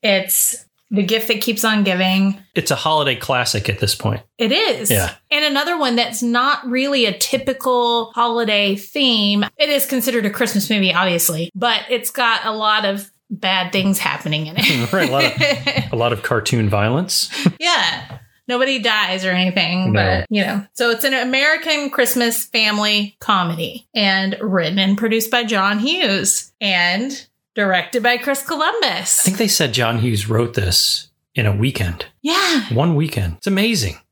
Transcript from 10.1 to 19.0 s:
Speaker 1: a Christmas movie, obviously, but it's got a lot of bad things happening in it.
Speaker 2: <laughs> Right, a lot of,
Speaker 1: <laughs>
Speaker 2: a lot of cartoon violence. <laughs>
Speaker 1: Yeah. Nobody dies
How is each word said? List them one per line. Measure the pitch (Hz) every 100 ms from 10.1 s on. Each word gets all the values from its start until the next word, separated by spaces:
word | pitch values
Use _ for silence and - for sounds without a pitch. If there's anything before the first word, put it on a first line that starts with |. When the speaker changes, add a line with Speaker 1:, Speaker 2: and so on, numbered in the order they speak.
| 240 202
Speaker 1:
a |
Christmas | 202 233 208 196
movie, | 214 190
obviously, | 170 190 175 - 160 170
but | 190 240 220 -
it's | 240 240
got | - 240 226
a | 226
lot | 214 214 214 202
of | 196 202 _ _
bad | 196 196 190 180
things | 190 190 190
happening | - - 160 151 151
in | 170
it. | 202 143 120
Speaker 2:
<laughs> |
Right, | 190 156
a |
lot | 135 214
of, | -
Speaker 1:
<laughs> | 294 285 - - -
Speaker 2:
a | 120
lot | 117
of | 110
cartoon | - 120 - 120 104
violence. | 101 107 131 180 - - - -
<laughs> | -
Speaker 1:
Yeah. | 330 330 175 156 - - - _ -
Nobody | 247 262 269
dies | 220 214